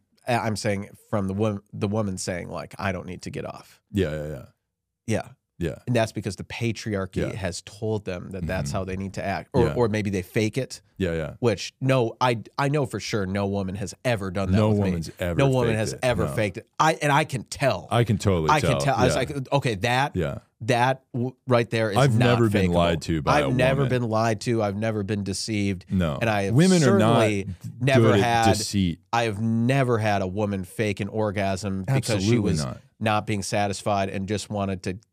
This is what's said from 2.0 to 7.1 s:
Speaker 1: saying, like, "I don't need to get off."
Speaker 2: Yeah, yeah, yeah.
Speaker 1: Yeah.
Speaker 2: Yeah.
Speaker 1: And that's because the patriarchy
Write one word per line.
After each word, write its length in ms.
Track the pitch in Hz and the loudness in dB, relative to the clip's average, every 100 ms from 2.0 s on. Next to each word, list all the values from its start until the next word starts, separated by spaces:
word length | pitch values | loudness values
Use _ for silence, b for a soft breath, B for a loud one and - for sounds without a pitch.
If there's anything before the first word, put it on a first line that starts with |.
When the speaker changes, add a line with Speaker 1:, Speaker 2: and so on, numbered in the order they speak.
| 104 92 | -2 -4
Speaker 1:
saying, 300 | - 90 90 | -6 -6 -8
like, 240 | 85 73 - | -10 -12 -6
"I 140 | 95 | -6
don't 120 | 90 78 | -6 -8
need 180 | 90 | -12
to 60 | - | -10
get 140 | 82 - | -10 -10
off." 360 | - - _ _ | -12 -20 _ _
Speaker 2:
Yeah, 200 | 101 85 | -2 0
yeah, 160 | 76 76 | -2 -8
yeah. 180 | 69 - _ _ _ _ _ - | -10 -16 _ _ _ _ _ -6
Speaker 1:
Yeah. 220 | 104 - - _ _ | -4 -6 -14 _ _
Speaker 2:
Yeah. 200 | 78 - - | -8 -8 -2
Speaker 1:
And 80 | 120 | 0
that's 160 | 110 | 0
because 240 | - 107 95 | -4 -8 -8
the 80 | |
patriarchy 720 | 87 - 117 107 113 101 92 | -12 -6 -4 -4 -4 -4 -4